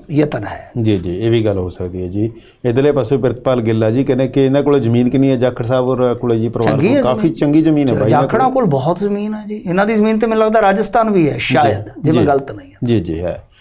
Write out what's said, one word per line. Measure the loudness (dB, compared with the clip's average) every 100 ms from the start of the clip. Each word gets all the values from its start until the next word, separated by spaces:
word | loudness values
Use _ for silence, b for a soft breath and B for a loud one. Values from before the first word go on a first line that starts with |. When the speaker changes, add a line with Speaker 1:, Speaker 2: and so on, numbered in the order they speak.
| -6
Speaker 1:
ਯਤਨ | -2 0 -2
ਹੈ। | -8 -12 -10 -2
Speaker 2:
ਜੀ, | 0 0
ਜੀ, | -2 -2
ਇਹ | 0
ਵੀ | 2 2
ਗੱਲ | -2
ਹੋ | -4
ਸਕਦੀ | -6 -8 -6
ਹੈ | -6
ਜੀ। | -4 -4 -6 B B -2
ਇੱਧਰਲੇ | 2 2
ਪਾਸੇ | 0 0 0
ਪ੍ਰਿਤਪਾਲ | 0 -2 -2 0
ਗਿੱਲ | 0 0
ਆ | 0
ਜੀ, | 0
ਕਹਿੰਦੇ | 0 0 0
ਕਿ | 0 2
ਇਹਨਾਂ | 2
ਕੋਲ | 2 2
ਜ਼ਮੀਨ | 2 2 2
ਕਿੰਨੀ | 2 2
ਹੈ | 2
ਜਾਖੜ | 0 -2 -2
ਸਾਹਿਬ | 0 0
ਔਰ | 0 0 0
ਕੋਲੇ | 0 0
ਜੀ | 0
ਪਰਿਵਾਰ | -2 0
Speaker 1:
ਚੰਗੀ | 0 2
Speaker 2:
ਕੋਲ? | 2
Speaker 1:
ਹੈ |
Speaker 2:
ਕਾਫੀ | 0 0
Speaker 1:
ਜ਼ਮੀਨ। | -2
Speaker 2:
ਚੰਗੀ | 0 2 2
ਜ਼ਮੀਨ | 2 2 0
ਹੈ |
ਬਾਈ | 0 2
ਇਹਨਾਂ | 2
Speaker 1:
ਜਾਖੜਾਂ | 2 0 0
Speaker 2:
ਕੋਲ। |
Speaker 1:
ਕੋਲ | 2 0
ਬਹੁਤ | 0 0 -2
ਜ਼ਮੀਨ | -2 -4 -6
ਹੈ | -8 -10
ਜੀ। | -10 -4
ਇਹਨਾਂ | -2 0
ਦੀ | 2
ਜ਼ਮੀਨ | 2 2
ਤੇ | 0
ਮੈਨੂੰ | 2
ਲੱਗਦਾ | 2 2
ਰਾਜਸਥਾਨ | 2 2 0 0 2
ਵੀ | 2 2
ਹੈ | 0
ਸ਼ਾਇਦ, | -2 2 2 0
Speaker 2:
ਜੀ, | -6 -4
Speaker 1:
ਜੇ | 0
ਮੈਂ | 2
Speaker 2:
ਜੀ। | 2
Speaker 1:
ਗਲਤ | 0 -2
ਨਹੀਂ | -12 -18
ਹਾਂ। | -8 0
Speaker 2:
ਜੀ, | 0
ਜੀ, | 0 -4
ਹੈ। | -6 -8 -14 b